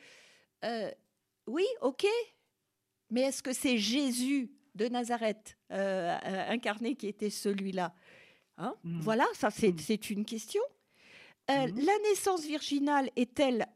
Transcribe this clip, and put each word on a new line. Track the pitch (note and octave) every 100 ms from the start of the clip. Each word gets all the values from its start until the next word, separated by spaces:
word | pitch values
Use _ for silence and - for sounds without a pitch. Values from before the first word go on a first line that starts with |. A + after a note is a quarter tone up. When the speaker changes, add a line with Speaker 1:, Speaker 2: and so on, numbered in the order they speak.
| - - - - _ - G#3+
Speaker 1:
Euh, | A3+ F#3+ - _ _ _ _ -
oui, | C#4 G4+ A#4+
ok. | C4 C4+ G4+ A#4 A4 _ _ _ _ _ _ _ -
Mais | A3+
est-ce | C4+ C4
que | -
c'est | B3+ D4 A#3+
Jésus | G3+ B3+ C#4 B3 B3+ C#4+ A#3+ - _ F#3
de | A#3
Nazareth, | B3 A#3 A#3+ A3+ G#3 - - -
euh, | F#3 G3 F#3+ F3 E3 -
euh, | F#3+ -
incarné | A#3 A#3 G#3 A#3 D4
qui | G#3
était | G#3 G#3
celui-là ? | - G#3 G3 G3 F#3 E3+ - - - - _ _ -
Hein ? | F#3+ -
Speaker 2:
Hmm. | E3+ E3+
Speaker 1:
Voilà, | D#3+ A3 F4 G#4
ça | A3
c'est, | - A3+
Speaker 2:
Hmm. | E3+
Speaker 1:
c'est | - G#3+ -
une | G3+ G#3+
question. | A3+ - G4+ C5 _ _ _ - - - _ -
Euh, | C#4 C4
Speaker 2:
Hmm. | G3+
Speaker 1:
la | D4 G#4 G#4+
naissance | F#4+ G4+ F#4 D4+
virginale | D4 - C#4+ C#4 C#4+ C4+ -
est-elle | B3 - C4+ A#3+ -